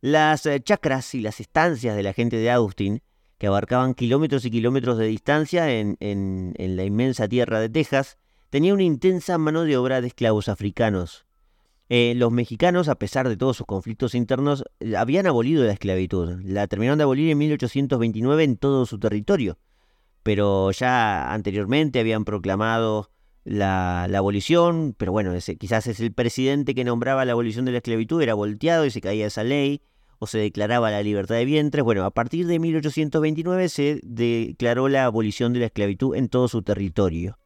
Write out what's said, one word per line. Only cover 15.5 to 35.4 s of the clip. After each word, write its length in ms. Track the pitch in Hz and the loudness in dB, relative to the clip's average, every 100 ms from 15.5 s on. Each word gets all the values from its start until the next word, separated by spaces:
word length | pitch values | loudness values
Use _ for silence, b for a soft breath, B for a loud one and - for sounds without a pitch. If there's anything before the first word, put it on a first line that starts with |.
| 160 | 2
la 80 | 117 | 2
esclavitud. 680 | 98 98 92 92 95 85 90 | 0 -2 -2 0 -2 -2 -6
La 220 | 95 101 101 | -6 -4 -2
terminaron 320 | 98 117 151 | 0 0 2
de 60 | |
abolir 260 | 147 131 160 | 2 2 2
en 80 | 147 | 2
mil 160 | 151 | 0
ochocientos 440 | 147 120 139 139 127 | -2 -2 -4 -2 0
veintinueve 460 | 117 107 123 151 | 0 0 0 2
en 140 | 156 117 | 2 2
todo 260 | 139 139 | 0 2
su 140 | 123 107 | 0 -2
territorio. 600 | 107 104 104 196 107 76 _ _ _ _ _ _ | -2 -2 0 0 0 -6 _ _ _ _ _ _
Pero 480 | - 104 104 98 95 | -2 0 2 2 0
ya 640 | 95 127 127 110 92 64 | 0 0 2 2 0 -2
anteriormente 680 | 107 101 98 98 139 156 127 | -4 -4 -4 0 0 2 0
habían 260 | 113 110 107 | 0 0 -2
proclamado 840 | 104 92 95 110 113 113 107 101 _ _ _ | -4 -2 0 0 0 0 -2 -6 _ _ _
la, 640 | - 104 98 95 90 87 90 | -8 -2 0 0 -2 -2 -2
la 80 | 98 | 0
abolición, 760 | 98 101 - 170 170 165 156 107 | 0 -2 2 4 4 2 -4 -4
pero 140 | 92 | -2
bueno, 200 | 101 95 | -2 -2
ese, 240 | 90 - 82 | -4 -6 -10
quizás 300 | 101 113 113 | -2 -2 -2
es 120 | 107 | -4
el 120 | 117 | -4
presidente 640 | 104 117 - 131 143 139 | -2 -2 0 0 0 0
que 100 | 127 | -2
nombraba 400 | 123 120 123 135 | -2 -2 0 0
la 80 | 131 | 0
abolición 320 | 117 120 110 | 0 -2 -2
de 80 | 127 | -2
la 60 | 123 | -4
esclavitud, 420 | 120 113 113 165 | -2 -4 0 0
era 140 | 135 | 2
volteado 500 | 107 104 107 156 170 | 0 -2 -2 0 2
y 60 | 147 | 2
se 100 | 113 | -2
caía 260 | 95 107 104 | -4 -2 -2
esa 180 | 110 | -2
ley, 360 | 113 143 139 143 _ _ _ _ | -2 0 0 -2 _ _ _ _
o 60 | 107 | -6
se 120 | 113 | -2
declaraba 520 | 104 101 104 120 113 | -2 -2 0 2 2
la 120 | 104 | 0
libertad 320 | 104 104 92 | 0 -2 0
de 100 | 117 | 0
vientres. 400 | 123 151 151 147 | 2 2 2 0
Bueno, 200 | 120 104 95 | 2 2 0
a 40 | |
partir 360 | - 117 165 175 | -2 -2 -2 0
de 120 | 170 | 0
mil 160 | 165 160 | 0 0
ochocientos 440 | 151 147 151 160 | -2 -2 0 0
veintinueve 480 | 156 156 165 185 180 | 0 0 -2 0 0
se 320 | - 143 151 | 0 -2 -2
declaró 840 | - 113 117 117 113 - 120 120 135 | -8 -2 0 0 -2 -2 0 2 2
la 160 | 139 | 4
abolición 480 | 127 110 107 - | 2 2 -2 0